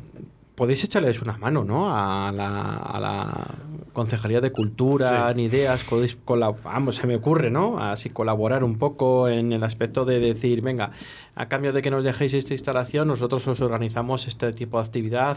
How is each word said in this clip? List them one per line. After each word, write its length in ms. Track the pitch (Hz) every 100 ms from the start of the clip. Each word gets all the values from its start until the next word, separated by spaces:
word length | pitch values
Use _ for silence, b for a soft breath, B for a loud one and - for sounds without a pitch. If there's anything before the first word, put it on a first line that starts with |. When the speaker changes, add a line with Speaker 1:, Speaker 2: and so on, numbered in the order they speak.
| - - - - -
Speaker 1:
podéis 300 | - 123 139
echarles 380 | 202 208 143 113
una 160 | - 107
mano, 260 | 107 151
¿no? 320 | 101 123 202 120
A 340 | 98 98 98
la, 440 | 101 101 101 104 107
a 240 | - 101
la 540 | 101 101 - - - - - 156 -
Concejalía 460 | - 113 117 107 110
de 100 | 127
Cultura, 720 | 113 107 110 127 139 127 123 120
Speaker 2:
Sí. 60 |
Speaker 1:
en 140 | 120 113
ideas, 360 | 131 139 127
podéis 320 | - 117 120 - -
colab-, 360 | 120 110 107
vamos, 340 | - 110 135 117
se 100 | 123
me 100 | 117
ocurre, 340 | 117 160 127
¿no? 280 | 135 202 233
Así 320 | 107 104 -
colaborar 520 | - 113 107 110 131
un 140 | 123 110
poco 520 | 143 143 131 127 123
en 240 | 117 117
el 120 | 113
aspecto 400 | 110 113 113 117
de 160 | 127 123
decir, 400 | 120 113 123 120
"Venga, 300 | 127 127 101 B B B B
a 140 | - -
cambio 240 | 135 139
de 80 | 135
que 100 | 139
nos 140 | 135
dejéis 300 | 135 120 143
esta 180 | 139 135
instalación, 560 | 135 - 127 120 147 156
nosotros 380 | 123 120 131 135
os 140 | 123
organizamos 640 | 123 113 113 113 120 131 123
este 260 | 110 120
tipo 240 | 113 117 117
de 60 |
actividad 520 | 110 120 110 120 135